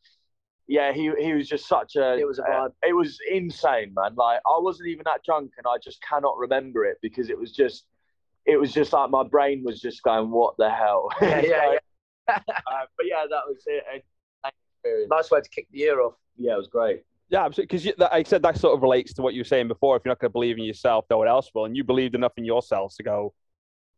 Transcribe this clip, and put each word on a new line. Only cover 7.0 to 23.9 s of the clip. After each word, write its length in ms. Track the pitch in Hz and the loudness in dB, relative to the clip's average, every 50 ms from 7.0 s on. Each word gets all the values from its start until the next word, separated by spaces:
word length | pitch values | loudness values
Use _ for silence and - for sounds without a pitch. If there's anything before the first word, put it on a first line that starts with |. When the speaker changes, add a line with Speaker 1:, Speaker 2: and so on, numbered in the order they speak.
Speaker 1:
because 280 | - 110 - - 120 113 | -8 -8 -8 -6 -6 -6
it 80 | 120 - | -6 -8
was 120 | 113 113 - | -8 -6 -2
just, 320 | - 135 120 - - - _ _ _ _ _ _ _ _ _ _ _ _ | 0 0 0 0 -6 -18 _ _ _ _ _ _ _ _ _ _ _ _
it 120 | 143 151 143 | 2 4 4
was 160 | 143 131 117 | 2 2 2
just 180 | 147 147 143 - | 0 2 2 2
like 160 | 151 139 123 | 2 2 2
my 140 | 135 135 135 | 2 0 2
brain 400 | 113 - 147 143 143 143 135 127 | 2 2 2 4 2 0 -2 -4
was 160 | 123 113 - | -6 -8 -6
just 240 | - 123 113 - - | -8 -10 -10 -2 0
going, 280 | 127 113 110 110 110 | 2 2 2 0 0
"What 240 | 113 117 117 107 - - | 2 2 2 2 2 2
the 120 | - 107 | 2 2
hell?" 380 | - - 113 104 104 95 - 104 - | 2 2 0 2 2 0 0 -2 -2
<laughs> 60 | - | 0
Speaker 2:
Yeah, 180 | - 180 156 147 | 0 2 2 2
yeah, 240 | 143 160 165 151 147 | 2 2 2 2 2
Speaker 1:
So, 60 | 143 | 2
Speaker 2:
yeah. 60 | 139 - - _ _ _ _ _ _ _ _ - | 2 0 -2 _ _ _ _ _ _ _ _ -2
<laughs> 100 | 220 202 - - | -2 -2 -4 -6
Speaker 1:
uh, 360 | - 175 - - 131 135 131 - _ - | -8 -8 -8 -6 -6 -8 -8 -8 _ -6
but 80 | 165 | -6
yeah, 180 | 180 175 160 156 147 | -4 -4 -4 -4 -4
that 140 | 151 147 131 143 | -4 -6 -6 -8
was 160 | 139 131 _ 151 | -10 -10 _ -6
it. 160 | 147 143 - - 131 | -6 -6 -6 -8 -12
An 580 | 139 - _ _ _ _ _ _ _ - 135 - _ _ _ _ | -14 -16 _ _ _ _ _ _ _ -14 -14 -14 _ _ _ _
experience. 340 | _ - 120 113 110 107 - | _ -4 -2 -2 -2 0 0
Speaker 2:
Nice 220 | 151 160 160 - | 0 0 2 2
way 80 | 165 147 | 2 2
to 100 | 143 - | 2 0
kick 180 | - - - _ | -6 -14 -14 _
the 80 | - 139 | -6 -2
year 220 | 143 151 143 135 | 0 2 2 2
off. 140 | 123 117 - _ _ _ _ - | 2 0 -2 _ _ _ _ -6
Speaker 1:
Yeah, 180 | 123 120 113 | -4 -2 -2
it 20 | 101 | -2
was 100 | 98 - | -4 -4
great. 360 | - 120 113 110 98 - - _ _ _ _ _ | -2 0 0 0 -2 -4 -8 _ _ _ _ _
Speaker 3:
Yeah, 160 | 175 196 175 | 0 0 0
absolutely. 300 | 151 147 - 190 - - 180 | 0 -2 -4 -4 -2 -4 -4
'Cause 80 | 156 | -4
you, 80 | 202 - - | -4 0 2
that, 140 | - - | 2 4
like 160 | - 165 160 - | 4 2 2 2
I 20 | |
said, 140 | 202 175 156 | 2 4 4
that 140 | 170 160 - | 2 2 2
sort 180 | - 165 147 | 4 4 4
of 60 | 143 127 | 4 4
relates 300 | 131 127 127 127 - - | 4 4 4 2 -2 -4
to 60 | - 131 | -4 -2
what 100 | 131 110 | -2 -2
you 60 | 123 | -4
were 60 | 117 | -2
saying 220 | - 147 131 120 117 | 0 2 2 2 0
before. 280 | 113 - - 139 131 | -2 0 2 2 2
If 80 | 123 - | 2 0
you're 60 | 127 | -2
not 80 | 127 - | -2 -2
gonna 100 | - 117 | -2 -2
believe 280 | 101 120 120 120 117 113 | -2 0 0 0 -2 -2
in 80 | 113 | -4
yourself, 400 | 110 107 - - 127 117 110 - - | -6 -4 -2 0 2 2 2 2 2
no 80 | 117 110 | 2 2
one 100 | 110 117 | 4 4
else 220 | 120 131 135 - - | 2 2 0 -2 -4
will. 120 | 113 110 | -4 -4
And 100 | 110 117 | -4 -4
you 80 | 135 139 | -4 -2
believed 300 | 120 127 131 131 127 117 | 0 0 0 0 0 0
enough 180 | 120 123 120 - - | 0 -2 -2 -2 -4
in 80 | 117 | -4
yourselves 500 | 113 117 123 120 - 110 98 98 98 - - | -2 0 0 0 0 -2 -2 -2 -4 -8 -8
to 60 | 104 | -6
go, 300 | 113 104 104 104 104 - _ _ _ _ _ _ _ _ _ _ _ | -4 -2 -2 -4 -6 -8 _ _ _ _ _ _ _ _ _ _ _